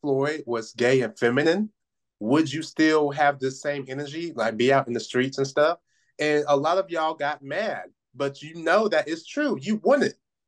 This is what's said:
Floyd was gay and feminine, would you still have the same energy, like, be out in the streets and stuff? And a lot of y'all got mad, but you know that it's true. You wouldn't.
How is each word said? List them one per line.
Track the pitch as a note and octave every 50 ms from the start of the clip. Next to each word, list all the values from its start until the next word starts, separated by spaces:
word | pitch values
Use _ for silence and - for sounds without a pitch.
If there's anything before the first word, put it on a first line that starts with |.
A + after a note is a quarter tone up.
Floyd | - D3 C3+ C3+ C#3 D3 D#3 D3+ -
was | A#2+ A#2+ A2+ A2 - -
gay | A2+ A#2+ B2 C3+ C3
and | A#2+ G#2+ -
feminine, | - B2 A#2 B2 C#3 D3+ D#3+ E3+ G3+ G#3+ G#3+ _ _ _ _ _ _ _ _ _ -
would | G#2+ A2 C#3 D#3+ D#3+ C3+
you | C3+ D#3+
still | - - - - D#3 D#3 D#3 D#3 D3 C#3+
have | C#3 D3+ D3 C#3+ C#3+ C#3
the | C3 C3+
same | C3+ - - D3 C#3+ C#3 C3+
energy, | C3 C3 C#3 D3 C#3 C#3+ E3 E3+ E3+ -
like, | A#2 G#2+ A#2 A2
be | G#2+ B2 C3 C3+
out | C3+ -
in | A#2 A#2+
the | G#2+
streets | - - - B2 C3 C3+ C3+
and | C3+ C3+
stuff? | C#3 - D3+ D3 D#3+ F3 - _ _ _ _ _ _ _ -
And | D3+ D3+ D3+ D3 C#3+
a | D3 C#3+
lot | C#3 C#3+ D#3 F3+ F#3+
of | F#3 E3
y'all | E3+ D#3+ D#3+ D#3+ D#3+
got | - C#3+ C#3+ D3+ C#3+ C#3
mad, | C#3 D3 F#3 A3 G3+ C#3 G2 F2+ F#2 _ _ _ _ _
but | B2+ C#3 C#3 C#3 -
you | D3 D#3 D#3+
know | E3+ D#3+ E3 F3 G#3+ A3
that | G3 E3 D#3 D3
it's | D3+ E3 D#3+ -
true. | - - C#4+ D4+ C#4 F3+ C#3
You | C3+ G3+ A3 G#3+ -
wouldn't. | G3+ C#4 C#4 F3 - - _ _ _ _ _ _